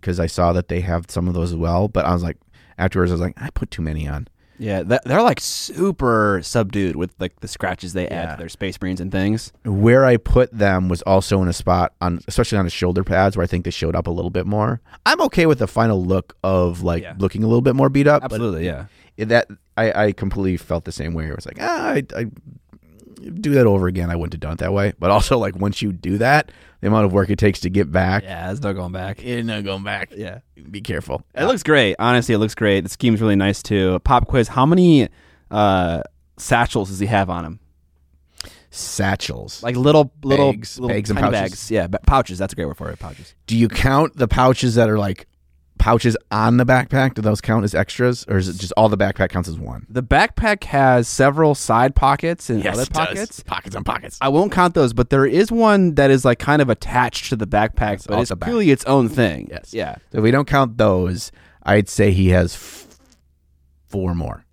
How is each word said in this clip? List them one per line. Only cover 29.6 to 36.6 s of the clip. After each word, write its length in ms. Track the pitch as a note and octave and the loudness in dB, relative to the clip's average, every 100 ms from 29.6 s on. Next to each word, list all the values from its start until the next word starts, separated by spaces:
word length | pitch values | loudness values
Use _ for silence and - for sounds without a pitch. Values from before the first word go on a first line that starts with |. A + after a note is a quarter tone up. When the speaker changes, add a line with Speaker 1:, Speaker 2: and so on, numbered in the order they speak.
Speaker 1:
going 180 | G2 G2 | -8 -8
back. 280 | G2 G2 F2+ | -8 -8 -10
Speaker 2:
Yeah. 260 | G2 G2 G2 _ _ - | -12 -14 -14 _ _ -16
Speaker 1:
Be 100 | G2+ | -14
careful. 400 | - E2+ - C2+ - | -8 -8 -6 -10 -10
Speaker 2:
It 100 | - D3 | -4 -2
looks 160 | F#3 | -2
great. 340 | - D3 G#2+ - | 2 4 4 2
Honestly, 360 | A#2 B2 A#2 | 2 2 2
it 40 | G#2+ | 0
looks 160 | A2 | 0
great. 280 | - G#2+ G2 | 0 2 2
The 80 | F2+ | 0
scheme's 300 | - B2 G#2+ | -2 0 2
really 140 | A2 G2 | 2 2
nice, 260 | G2 G2 | 2 -2
too. 360 | - G#2 F#2+ F2+ | -2 0 2 0
Pop 260 | - B2 - | 2 2 2
quiz, 200 | C3 A2+ | 0 2
how 180 | - C3+ | 2 4
many, 420 | F3+ F3+ D3+ - _ _ _ _ | 6 6 6 4 _ _ _ _
uh, 520 | G#2 G#2 F#2+ F2+ E2 - _ _ _ | 0 2 2 0 -4 -8 _ _ _
satchels 540 | - A#2+ | -2 0